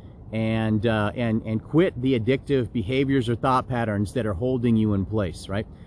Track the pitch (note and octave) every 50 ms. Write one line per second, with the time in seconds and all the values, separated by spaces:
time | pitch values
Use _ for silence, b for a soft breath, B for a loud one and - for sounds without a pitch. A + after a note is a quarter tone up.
0 | B B B B B B A2 A2 A2+ A2 A2+ A2 A2 A2 G#2+ G#2+ G2+ A#2 A2 G#2+
1 | G#2 G#2 - A#2+ A#2+ A#2 A2 A2+ - A2 A2 A2+ - - - D#3 F3+ F#3 - B2+
2 | B2 C3 C3+ A#2 G#2+ A2+ C3+ C3 - - C3+ C3 A#2+ - - B2 G2 F2 C3 C3
3 | C#3+ C3 C#3 C#3 A#2 A#2 A#2 G2+ - C#3 D#3+ D#3+ - - C3 A#2 A#2 A2 G#2 G2+
4 | G#2+ G2+ - C3 A2+ G#2+ G2+ E2 A#2+ B2+ C3 B2 A#2 B2 A#2 A2 A2 G#2+ G#2 G2
5 | F#2+ E2+ G#2 A2 G2+ E2+ D#2+ - - - F#2+ G#2 - - B B B